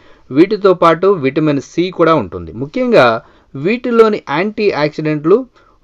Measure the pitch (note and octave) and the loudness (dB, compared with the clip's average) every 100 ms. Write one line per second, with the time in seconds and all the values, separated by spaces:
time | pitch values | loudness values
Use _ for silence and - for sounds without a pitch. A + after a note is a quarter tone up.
0 | _ - - C3+ G3 G#3 G3 F3 E3+ E3 | _ -20 -4 2 2 2 0 4 2 2
1 | F#3+ F#3+ C3 D3+ D#3 C#3 - - F3+ F3 | 0 0 0 0 0 -2 -4 -6 -4 0
2 | E3 D#3 F#2+ F2+ E2 G#2+ C#3 B3+ B3 G3 | 2 2 -2 -10 -12 -12 -8 -6 2 4
3 | B2 A2+ - _ _ C3+ E3 A#3+ B3 A#3 | 4 0 -8 _ _ -6 -4 -4 -2 2
4 | A3 G#3 - E3 G#3 G#3+ G#3 C#3+ D3+ - | 2 2 -4 -4 -4 -2 -2 0 -4 -4
5 | D3+ D3+ D#3 A3+ B3+ _ _ _ | -4 -2 0 0 0 _ _ _